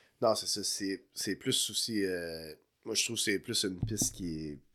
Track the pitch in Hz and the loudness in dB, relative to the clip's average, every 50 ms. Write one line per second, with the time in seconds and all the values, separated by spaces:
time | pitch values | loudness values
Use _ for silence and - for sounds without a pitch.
0 | - _ _ _ 127 113 107 98 95 90 - 104 95 - - - 101 95 98 90 | -20 _ _ _ 4 4 4 4 2 -2 -2 -2 0 -2 -2 -2 -2 -2 -2 -4
1 | - _ _ - - 110 95 90 - 131 127 - - - 107 - - - 113 104 | -6 _ _ -4 -2 -2 -2 -2 0 2 2 2 2 2 0 -2 -2 0 0 2
2 | 98 95 92 90 85 85 82 80 80 78 76 - _ _ _ _ _ - 110 101 | 2 2 0 0 -2 -4 -6 -8 -8 -10 -12 -14 _ _ _ _ _ -2 0 2
3 | - - 117 110 - - 101 92 - - 113 - - 101 92 87 - 110 110 101 | 2 2 2 0 2 2 2 2 0 0 0 0 0 0 0 -2 -2 -2 0 0
4 | - - - - 98 85 80 78 78 76 73 69 - _ _ | 0 0 0 -4 -4 -4 -4 -4 -4 -6 -8 -10 -14 _ _